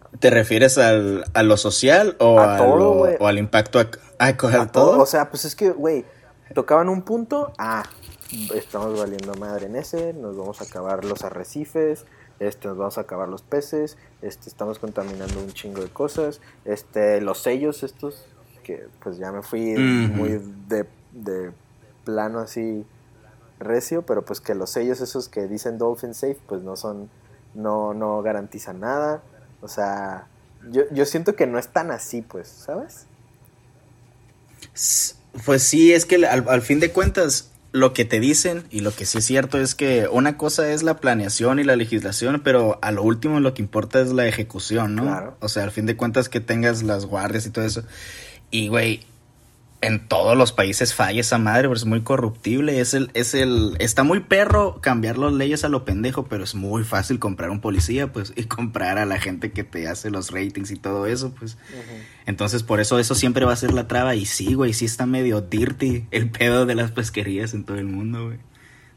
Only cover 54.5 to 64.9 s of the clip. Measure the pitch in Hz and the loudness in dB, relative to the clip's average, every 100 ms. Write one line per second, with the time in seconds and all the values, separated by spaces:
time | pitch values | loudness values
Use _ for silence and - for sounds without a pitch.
54.5 | 208 196 - - 117 110 117 147 143 135 | 4 2 0 0 0 0 0 0 0 0
55.5 | 147 151 139 127 98 120 127 131 107 92 | 0 0 -2 -2 -2 -2 -4 -6 -6 -8
56.5 | 101 98 110 110 98 104 123 107 92 85 | -8 -4 -4 -2 -2 -2 -2 -4 -4 -6
57.5 | 104 107 95 - 123 139 117 101 - 113 | -4 -2 0 0 -2 -4 -6 -8 -8 -8
58.5 | - 120 117 92 98 104 95 95 90 - | -6 -6 -4 -2 -2 -2 -2 -4 -6 -8
59.5 | - 101 87 80 87 107 98 90 90 98 | -8 -8 -8 -8 -8 -8 -8 -8 -6 -6
60.5 | 98 95 98 98 101 101 123 131 131 113 | -6 -10 -10 -6 -4 -2 -4 -6 -10 -14
61.5 | 113 - 131 117 113 107 - - 101 104 | -16 -18 -18 -18 -18 -20 -14 -8 -4 -2
62.5 | 120 113 107 104 123 117 - 127 123 127 | -2 0 0 4 2 2 2 0 2 2
63.5 | 120 127 127 117 123 127 117 98 - 98 | 2 0 0 0 0 0 0 -2 -4 0
64.5 | 131 127 113 117 | 2 2 0 -2